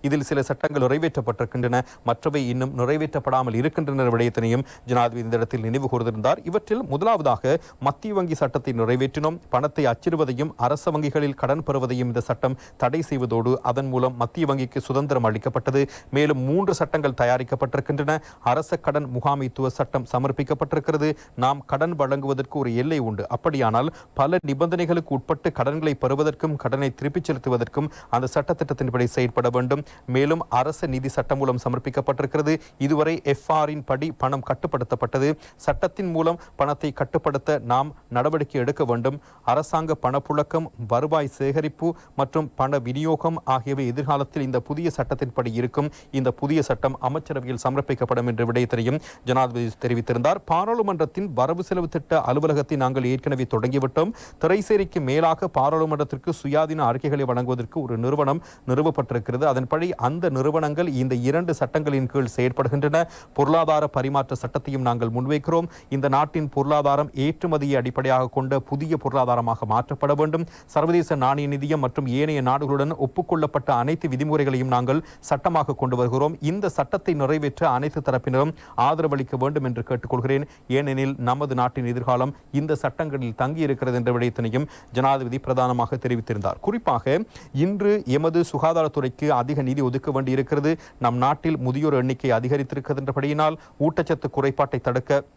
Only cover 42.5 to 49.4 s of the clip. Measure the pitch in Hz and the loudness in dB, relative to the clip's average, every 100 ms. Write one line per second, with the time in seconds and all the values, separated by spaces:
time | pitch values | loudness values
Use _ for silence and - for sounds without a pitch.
42.5 | - 131 139 117 131 160 156 165 165 - | -2 0 0 -2 -2 0 0 0 -2 0
43.5 | 131 117 139 127 123 139 143 139 - 135 | 0 0 -2 -2 -2 0 0 0 -4 -2
44.5 | 127 - 151 170 - 127 139 127 - 120 | -2 -2 -2 -2 -2 -4 -2 -4 -2 -2
45.5 | 113 120 - 147 - - 135 127 120 143 | -2 -2 -2 -4 -6 -6 -2 0 0 0
46.5 | 156 143 127 135 131 127 151 - 139 120 | 0 0 0 -2 -2 -4 -4 -4 -8 -6
47.5 | 120 127 135 131 131 120 120 120 113 117 | -4 -2 -2 -2 -2 0 0 0 0 0
48.5 | 120 120 117 117 147 - - - 127 | 2 0 0 0 -2 -6 -14 -2 2